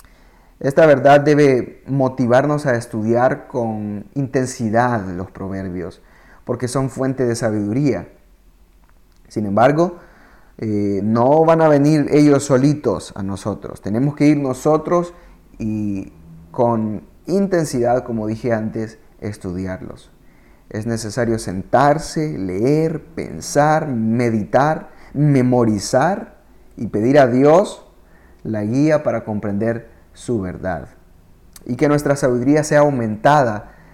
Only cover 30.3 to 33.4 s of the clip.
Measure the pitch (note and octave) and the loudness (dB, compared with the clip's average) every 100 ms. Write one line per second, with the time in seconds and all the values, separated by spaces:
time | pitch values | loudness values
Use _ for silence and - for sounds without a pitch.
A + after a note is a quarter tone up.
30.3 | A#2 F#2 - F#2 E2 - - _ _ _ | -4 -4 -8 -8 -8 -10 -20 _ _ _
31.3 | - - - - B2 D3 D3 D3 C#3 C#3 | -20 -20 -20 -10 -2 0 0 0 0 0
32.3 | B2 C3 D3+ D3 D3 D3 C3+ A2+ G#2+ C#3+ | 0 2 2 2 2 2 0 -4 0 2
33.3 | D3+ | 4